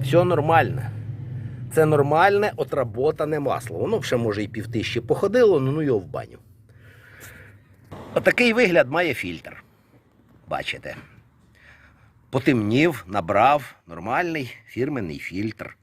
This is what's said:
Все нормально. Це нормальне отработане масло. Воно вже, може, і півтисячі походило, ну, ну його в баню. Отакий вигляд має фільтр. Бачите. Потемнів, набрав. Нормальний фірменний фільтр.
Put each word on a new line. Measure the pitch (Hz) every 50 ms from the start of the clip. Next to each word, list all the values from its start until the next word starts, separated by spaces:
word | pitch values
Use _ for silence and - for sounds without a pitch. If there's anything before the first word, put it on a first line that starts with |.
| 135
Все | 131 139 170 180
нормально. | 180 175 151 143 156 165 165 147 104 - - - - - - - - - - - - - - - - - - - - -
Це | 156 160
нормальне | 156 156 147 143 143 147 160 180 202 202 202 202 202 -
отработане | - 147 127 - 139 127 117 101 113 131 151 160 - 160 151 156 151
масло. | 143 127 101 - - 117 92 82
Воно | 107 151 214 208
вже, | 139 - 135 123
може, | 117 113 101 101 107
і | 101
півтисячі | - 110 104 - - 113 101 - - 120
походило, | - - 147 135 - 202 202 254 247 214 190 147
ну, | 131 131
ну | 139 156
його | 156 143 123 104
в | 90
баню. | 76 67 67 57 55 58 - _ _ - _ _ _ - - - - - - - - - - - - - - - - - - _ _ _ _ - - - - - - -
Отакий | 170 - 190 175 - 247 240 220
вигляд | 233 247 190 170 170 143 123
має | 139 165 180 165 135
фільтр. | - - 90 85 78 - - - - - _ _ _ _ _ _ _ _ _ _ _ _ _ _ _ _ -
Бачите. | - 67 - - - - - 71 65 - - - - - _ _ _ _ _ _ _ _ _ - - - - - _ _ _ _ _ _ _ _
Потемнів, | - 131 127 - 139 117 104 104 110 131 151 175 156 113 95 92
набрав. | 95 101 87 82 101 98 113 135 147 147 131 - - _ _ -
Нормальний | 82 80 85 104 123 151 180 175 165 156 135 120 - - _
фірменний | _ - - 123 143 151 127 101 82 73 67
фільтр. | - - - 92 104 110 110 _ - - - _